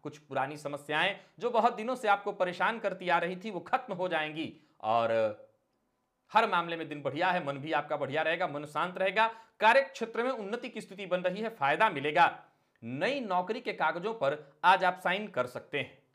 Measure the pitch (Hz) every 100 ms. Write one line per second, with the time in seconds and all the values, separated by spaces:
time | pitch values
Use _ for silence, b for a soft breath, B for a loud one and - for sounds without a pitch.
0 | 147 - _ 135 135 147 147 143 143 151
1 | 180 196 B - 233 226 233 233 220 247
2 | 214 202 208 180 180 175 185 226 208 185
3 | 180 170 170 180 214 180 170 254 254 180
4 | 180 160 156 156 131 b b b 110 117
5 | 113 113 110 - - _ _ _ _ _
6 | _ _ _ 214 220 180 170 165 151 151
7 | 139 143 185 175 139 139 151 151 147 151
8 | 131 147 156 170 180 143 147 147 175 185
9 | 190 196 220 B B _ 214 262 269 -
10 | 226 220 247 254 196 233 247 220 185 190
11 | 190 180 180 190 220 226 139 156 220 147
12 | 147 160 165 - - _ _ _ 113 131
13 | 202 277 220 180 180 220 220 180 160 165
14 | 196 220 139 151 - _ 175 190 180 180
15 | 185 190 214 - 123 - - 147 127 -
16 | _